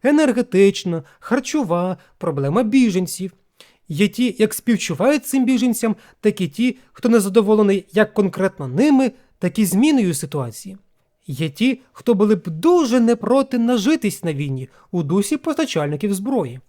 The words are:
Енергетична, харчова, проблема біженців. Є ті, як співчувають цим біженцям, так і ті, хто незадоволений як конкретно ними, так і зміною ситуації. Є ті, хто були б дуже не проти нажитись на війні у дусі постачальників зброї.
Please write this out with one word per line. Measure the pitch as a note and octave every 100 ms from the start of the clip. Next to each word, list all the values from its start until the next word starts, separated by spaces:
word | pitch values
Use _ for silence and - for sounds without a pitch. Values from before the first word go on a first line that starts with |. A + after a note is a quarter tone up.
Енергетична, | B3+ D4 D4+ A#3 A#3+ F3+ G3 G3 F3+ E3 - _
харчова, | - B3+ - D4+ G#3+ F3 F3+ F3+ _ _
проблема | - C#3+ C#3 F3+
біженців. | A3 C4 A#3+ F#3 F#3 - F#3 _ _ _ - _ _
Є | D3+ G3+
ті, | A3 B3 F3+
як | G#3+
співчувають | - - A3 - D#3 A3+ D4 -
цим | C4+
біженцям, | A#3+ B3+ B3 A3 A3+ G#3 _ _
так | G#3+ G#3
і | F3+
ті, | - B3 B3 _
хто | - A#3+
незадоволений | A#3 G3 G3+ G3+ G#3+ G3+ G3 -
як | G3 G#3+
конкретно | - G3 - F#3+ - C3+
ними, | C3+ C#4+ C4+ C4 - _ _
так | F3+ F3
і |
зміною | G3 F#3 C#4+ C#4 F#3
ситуації. | D3+ D3 D3+ B2 - - F#2+ _ _ _ _ -
Є | C3 D#3+
ті, | C#3+ A#3+ B3+ _
хто | - -
були | G#3 G#3
б | G#3 F#3
дуже | D#3+ D#4+ F4+ C4+ B3
не | A#3 A#3+
проти | - C4+ C4+ B3
нажитись | A#3 B3 G3 D#4+ G#3 -
на | E3+
війні | C#3+ D3 C3+ C3 _ _
у | F3+
дусі | D3+ F#3 G3+ D4+
постачальників | - C#4+ D4 - D3 D3 G#3
зброї. | F#3+ G#3+ C4 C#3 B2+